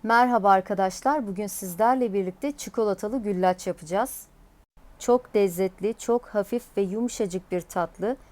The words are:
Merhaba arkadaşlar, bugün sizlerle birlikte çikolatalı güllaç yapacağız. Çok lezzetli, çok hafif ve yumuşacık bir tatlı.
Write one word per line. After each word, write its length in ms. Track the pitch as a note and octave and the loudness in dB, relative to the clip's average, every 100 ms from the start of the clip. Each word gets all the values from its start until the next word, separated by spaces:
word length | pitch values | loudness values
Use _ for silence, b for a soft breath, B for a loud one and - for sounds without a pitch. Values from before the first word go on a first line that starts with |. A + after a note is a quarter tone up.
Merhaba 460 | A3 A#3 B3 A#3+ G3 | 4 4 6 4 6
arkadaşlar, 760 | F#3+ F#3+ F#3+ F#3+ - C4+ D4+ G#3 | 4 4 -2 -2 0 -2 0 -2
bugün 200 | F#3+ G#3 | -6 -8
sizlerle 680 | - F#3+ E3+ A3+ C4 A#3+ | -8 -10 2 2 4 0
birlikte 400 | G3 F#3 F3+ D4 | 0 -4 -4 -6
çikolatalı 720 | C#4+ - - G#3+ F#3+ G#3+ B3+ | -6 -8 -2 -2 -2 -4 -4
güllaç 440 | G#3 F#3 F#3 F3+ - | -2 2 2 2 -4
yapacağız. 600 | F3 D#3 F#3 B3+ - - _ - _ _ - - - | -8 -4 -2 -2 -6 -18 _ -20 _ _ -20 -20 -8
Çok 380 | - B3 - G#3+ | 2 2 2 0
lezzetli, 580 | G3 E3+ F#3+ F#3 G3+ A3+ | 0 0 -4 -2 -6 -4
çok 280 | - A#3+ - | -2 -2 0
hafif 500 | G#3 G3 A#3 - - | -4 -2 -6 -4 -4
ve 60 | |
yumuşacık 720 | G3 G#3 A#3+ - G#3 F3+ - | -2 -2 -4 -4 -4 -4 -6
bir 80 | F3+ | -6
tatlı. 560 | E3+ F#3 E3 - G3 C#4 b | -4 -4 -4 -4 -6 -6 b